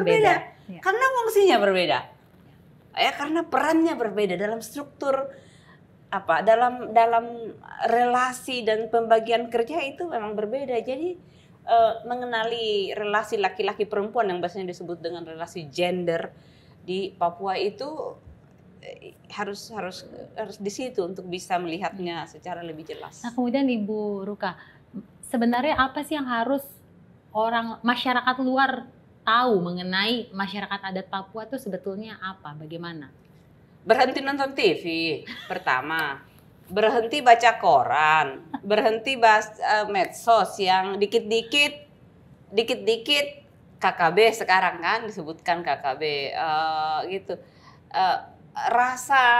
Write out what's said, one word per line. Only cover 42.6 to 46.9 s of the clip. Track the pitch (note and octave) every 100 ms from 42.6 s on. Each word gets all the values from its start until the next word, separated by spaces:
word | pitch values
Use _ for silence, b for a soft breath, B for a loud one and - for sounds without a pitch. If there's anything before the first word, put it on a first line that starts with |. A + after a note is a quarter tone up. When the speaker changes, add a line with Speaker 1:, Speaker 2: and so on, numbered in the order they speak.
| A#3 A#3 G3 A3+ A3+ D4 C#4+ - - _ - -
Speaker 1:
K | F#3
K | F3+ E3+
B | F3 A3+
sekarang | A3 F#3 F#3 F#3 E3
kan, | E3+ G3+ A3+
disebutkan | G3+ D#3 E3 - E3+ D#3+
K | C#3
K | C#3 C3+
B, | D3+ C#3+ C#3
eh, | - D#3+ D#3 D#3+ D#3 D#3